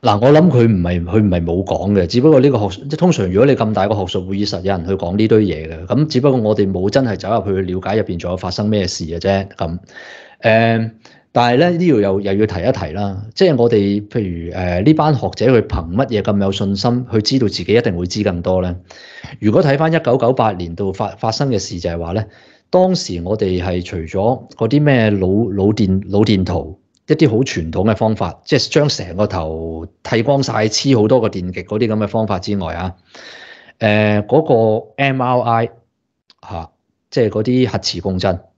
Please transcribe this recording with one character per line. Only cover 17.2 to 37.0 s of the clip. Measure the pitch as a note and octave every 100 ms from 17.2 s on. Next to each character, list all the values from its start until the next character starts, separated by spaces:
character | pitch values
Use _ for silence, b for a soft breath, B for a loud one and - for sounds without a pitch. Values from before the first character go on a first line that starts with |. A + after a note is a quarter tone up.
知 | G#2 C3
道 | A2
自 | F2+
己 | F2+
一 | A2
定 | A#2 F2
會 | F2
知 | G#2+
更 | G2+ F2+
多 | F2 F#2
咧？ | F2+ F2+ B B B B B B
如 | G#2
果 | B2
睇 | E3 C#3+
返 | D#3+
一 | D#3+
九 | D#3 B2+
九 | A#2
八 | C3 A2+
年 | F2+ E2+ E2+
度 | G2
發-， | F#2 G#2 -
發 | A2+
生 | A2 C#3
嘅 | A2
事 | - F2
就 | F2
係 | E2+
話 | E2
咧， | G2 G#2+ b b b b
當 | F#3 F#3
時 | F3+ - F2+
我 | F2 G#2+
哋 | G2 F#2
係 | F2+ F2+
除 | F2 F2+
咗 | E2 G2 G#2 B2+ -
嗰 | - A2+
啲 | C#3+
咩 | D3 C3 A2
腦， | G2+ F#2 G2 A2+
腦 | G2 G2
電， | G#2 G2+ F#2+ F#2+
腦 | G2+ G#2+
電 | G2+
圖， | F2+ E2+ D#2 - _ _ _
一 |
啲 | D3+ D3+
好 | A2+
傳 | C3+ - D#2+
統 | E2 G2+
嘅 | G#2+
方 | A2
法， | G#2+ F2 -
即 | - C#3+
係 | -
將 | D#3 D3
成 | - F2+ F2+
個 | G#2
頭 | F#2+ D#2+ D#2+ E2 D#2+ E2 _
剃 | - A2+
光 | A2+ C#3
晒， | C3 A2 G#2+
黐 | - C#3 B2
好 | G#2+
多 | C3
個 | A2
電 | F#2+ F2+
極 | F2+
嗰 | F2+ G#2
啲 | A#2
咁 | G#2+
嘅 | G#2
方 | A2+ A2
法 | F#2+
之 | G2 G2+
外 | E2
啊， | E2+ F2+ F2+ B B B B B B B _
誒， | A2 G#2+ G#2+ G#2 G#2
嗰 | C#3 D#3 A#2+ A2+ A2
個 | - -
M | C#3 C3
R | B2 B2
I， | A#2 A#2 A#2 - _ _ _ _ _ _ -
嚇， | E2+ E2 _ _ _